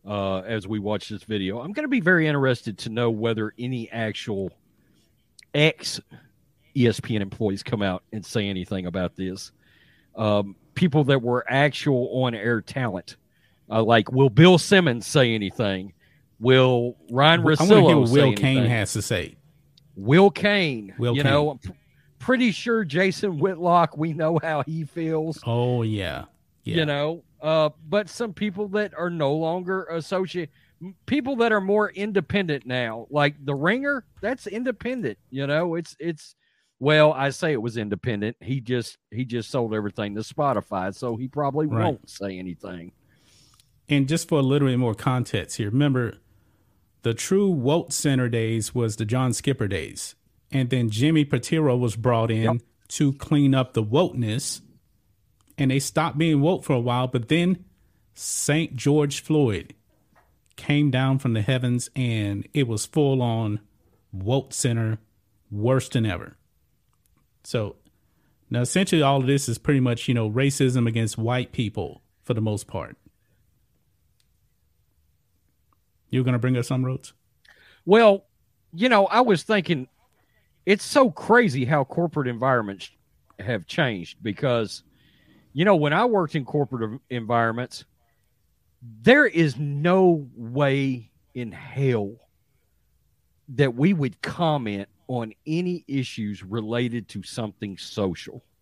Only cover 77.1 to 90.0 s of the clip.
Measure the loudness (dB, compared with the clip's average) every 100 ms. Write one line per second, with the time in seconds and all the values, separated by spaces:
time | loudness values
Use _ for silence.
77.1 | -20 _ _ _ _ _ _ 4 8 8
78.1 | 6 0 _ _ _ _ -2 4 4 4
79.1 | 4 4 2 2 0 0 -2 -4 _ _
80.1 | _ _ _ _ _ 0 0 2 4 4
81.1 | 2 2 4 4 2 0 0 0 -2 -2
82.1 | -2 -4 0 2 2 0 -6 -14 _ _
83.1 | _ _ -12 -6 -6 -4 -2 -2 -2 -10
84.1 | -10 -8 -4 -2 0 -2 -8 -20 _ _
85.1 | _ _ _ _ 0 4 4 4 2 2
86.1 | 0 0 -4 -4 -2 -2 -4 -6 -8 -8
87.1 | -8 0 2 2 0 -8 -12 -20 _ _
88.1 | _ _ _ _ _ _ _ -20 0 6
89.1 | 6 6 4 0 0 -6 -2 2 6